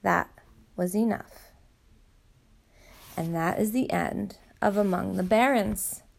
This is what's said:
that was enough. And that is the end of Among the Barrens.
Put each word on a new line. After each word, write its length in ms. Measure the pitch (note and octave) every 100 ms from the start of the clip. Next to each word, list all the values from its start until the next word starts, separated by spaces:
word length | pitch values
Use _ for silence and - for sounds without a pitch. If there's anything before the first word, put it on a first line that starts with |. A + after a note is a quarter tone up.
that 260 | G3 F3 - - - - - -
was 200 | F3+ G3
enough. 560 | A3+ - - - - _ _ _ _ - _ _ _ _ _ _ _ _ - - - -
And 160 | E3
that 260 | E3 E3 -
is 120 | G#3+
the 200 | A#3 C4
end 460 | F3 F3 - G3+ - - -
of 160 | G#3 G3+
Among 380 | G3+ F3+ F#3+ F#3+
the 80 |
Barrens. 800 | F#3 A3 B3+ C4 G3+ G#3 - - -